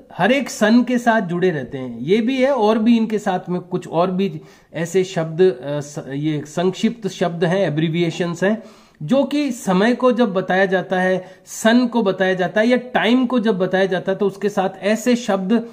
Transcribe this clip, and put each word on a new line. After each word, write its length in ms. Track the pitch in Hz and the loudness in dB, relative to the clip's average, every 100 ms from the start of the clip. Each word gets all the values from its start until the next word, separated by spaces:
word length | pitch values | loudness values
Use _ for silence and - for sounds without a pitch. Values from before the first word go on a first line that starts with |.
| - - | -14 -2
हर 140 | 196 | 2
एक 180 | 277 - | 2 -2
सन 320 | - 214 240 | 0 4 4
के 160 | 247 247 | 4 0
साथ 220 | 240 226 | 2 2
जुड़े 300 | 180 175 185 | 0 0 0
रहते 280 | 151 120 135 | 0 -6 -8
हैं, 220 | 127 117 | -8 -6
ये 200 | 139 220 | 2 2
भी 220 | 220 262 | 2 0
है 120 | 262 | 0
और 240 | 262 208 226 | 2 2 2
भी 180 | 220 233 | 4 4
इनके 220 | 220 214 | 2 -2
साथ 300 | 202 185 170 | -2 -4 -4
में 120 | 175 | -6
कुछ 280 | 175 180 147 | -4 -8 -4
और 220 | 156 185 | -2 0
भी 300 | 185 196 151 - - _ | 0 -2 -4 -16 -20 _
ऐसे 300 | 151 170 190 | -8 -2 0
शब्द, 380 | 180 170 160 160 | 0 -4 -4 2
अ, 380 | 185 175 139 147 | 2 2 -6 -6
स-, 240 | 143 - 131 | -8 -12 -8
ये 340 | 139 151 151 147 | -4 -4 -4 -6
संक्षिप्त 640 | - 185 180 226 233 185 | -2 -2 0 -2 -2 -8
शब्द 360 | - 170 165 | -4 -4 0
हैं, 220 | 175 190 175 | 0 0 0
abbreviations 800 | 147 165 170 170 156 175 165 | 0 -2 0 -2 -2 -4 0
हैं, 180 | 190 220 - - _ - | 0 -2 -6 -20 _ -12
जो 220 | 151 269 | 0 0
कि 280 | 277 285 285 | 2 -2 -2
समय 420 | 240 196 185 226 | -4 0 2 2
को 180 | 247 254 | 2 2
जब 220 | 240 226 | 2 0
बताया 320 | 185 - 185 196 | 0 0 0 2
जाता 340 | 185 - 185 | 0 -2 -2
है, 420 | 185 185 185 - - | 0 -2 -4 -20 -18
सन 400 | - 220 240 240 | -2 2 4 2
को 160 | 233 | 0
बताया 320 | 196 185 185 | 0 2 0
जाता 260 | 185 175 214 | 0 0 2
है 80 | 233 | 2
या 80 | 247 | 2
time 500 | - 175 196 247 247 | 0 0 2 2 2
को 140 | 254 | 0
जब 180 | 220 185 | 2 0
बताया 280 | 185 185 190 | 0 0 0
जाता 260 | 180 185 | 0 -2
है 60 | 190 | 0
तो 80 | 202 | -2
उसके 220 | 196 208 | -2 -4
साथ 200 | 196 185 - | -2 -4 -2
ऐसे 340 | 196 220 247 240 | -2 0 0 0
शब्द 520 | - 196 185 226 - | 0 -2 0 -2 -2